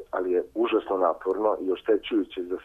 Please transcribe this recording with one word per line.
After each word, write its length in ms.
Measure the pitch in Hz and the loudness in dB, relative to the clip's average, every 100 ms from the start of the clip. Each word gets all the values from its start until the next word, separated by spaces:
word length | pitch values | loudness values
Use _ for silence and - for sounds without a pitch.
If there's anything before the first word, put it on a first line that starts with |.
| - | -6
ali 200 | 92 90 | -4 0
je 120 | 90 - | 0 -2
užasno 440 | - - 110 - 95 | -2 2 0 0 2
naporno 600 | 87 80 95 95 107 90 | 2 0 -2 0 0 0
i 100 | 92 | -2
oštećujuće 720 | 87 - 104 - 110 90 - | -2 2 0 2 -2 -2 -6
za 140 | 87 90 | -6 -6